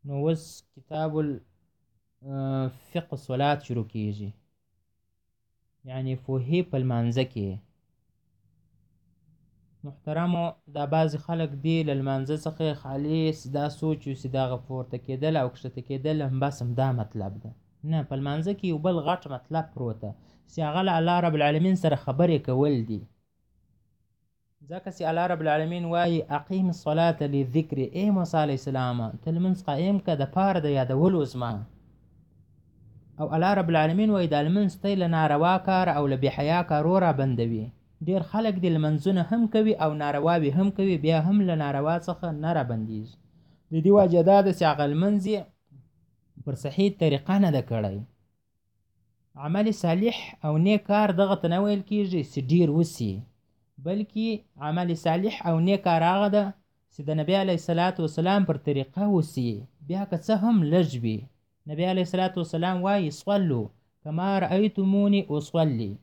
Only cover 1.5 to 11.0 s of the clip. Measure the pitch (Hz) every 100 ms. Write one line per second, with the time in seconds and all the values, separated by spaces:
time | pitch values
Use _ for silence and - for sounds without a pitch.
1.5 | _ _ _ _ _ _ _ 135 135 135
2.5 | 135 131 - _ 175 160 139 - 127 143
3.5 | 147 - 120 107 110 107 104 101 - _
4.5 | _ _ _ _ _ _ _ _ _ _
5.5 | _ _ _ 131 131 131 131 - 131 123
6.5 | 170 180 135 131 120 117 120 127 113 98
7.5 | 98 _ _ _ _ _ _ _ _ _
8.5 | _ _ _ _ _ _ _ _ _ _
9.5 | _ _ _ 143 139 - 156 175 175 170
10.5 | - - 147 143 160